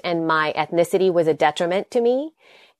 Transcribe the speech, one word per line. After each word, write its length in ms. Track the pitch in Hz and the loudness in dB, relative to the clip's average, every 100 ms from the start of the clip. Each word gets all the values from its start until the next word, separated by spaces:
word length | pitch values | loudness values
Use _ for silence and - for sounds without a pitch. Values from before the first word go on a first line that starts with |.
and 220 | 180 170 160 | -4 -4 0
my 260 | 160 151 | 0 0
ethnicity 560 | - 156 170 170 190 185 | -2 -2 0 0 2 2
was 140 | 170 160 | 2 2
a 60 | |
detriment 580 | 147 156 151 175 185 - | 2 0 0 -2 -4 -4
to 80 | 247 | 0
me. 300 | 233 254 311 - _ - _ _ | 0 0 -4 -12 _ -20 _ _